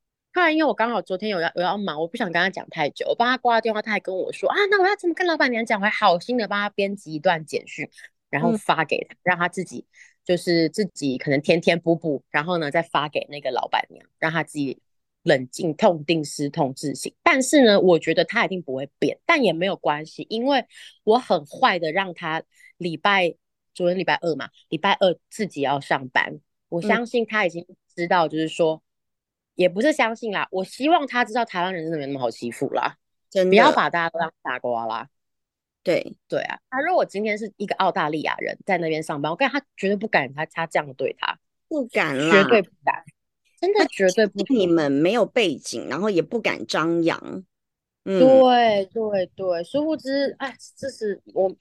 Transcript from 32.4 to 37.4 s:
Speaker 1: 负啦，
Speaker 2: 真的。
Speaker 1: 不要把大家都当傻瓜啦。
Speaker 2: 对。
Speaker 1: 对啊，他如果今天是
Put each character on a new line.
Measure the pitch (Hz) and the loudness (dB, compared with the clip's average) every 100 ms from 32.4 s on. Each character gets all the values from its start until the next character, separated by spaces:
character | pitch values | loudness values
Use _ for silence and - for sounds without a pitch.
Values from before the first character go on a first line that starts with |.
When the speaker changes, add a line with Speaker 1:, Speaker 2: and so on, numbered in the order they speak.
| 120 | -8
Speaker 1:
负 | - 139 | -6 -4
啦， | 120 143 - _ _ _ | -2 -2 -6 _ _ _
Speaker 2:
真 | 190 185 | 0 6
的。 | |
Speaker 1:
不 | 202 | 6
要 | 285 | 6
把 | 311 151 | 4 0
大 | 170 | 0
家 | 165 | -4
都 | 165 | -4
当 | 165 - | -6 -8
傻 | 151 127 | -8 -6
瓜 | 123 117 113 | -4 -4 -4
啦。 | 110 135 _ _ _ _ _ _ _ | -8 -10 _ _ _ _ _ _ _
Speaker 2:
对。 | 185 160 - - - | -2 0 -2 -14 -6
Speaker 1:
对 | 151 | -4
啊， | - - _ | -4 -10 _
他 | 262 | -4
如 | 320 | 0
果 | 339 | 0
今 | 180 196 | 0 -2
天 | 220 | -4
是 | 208 | -4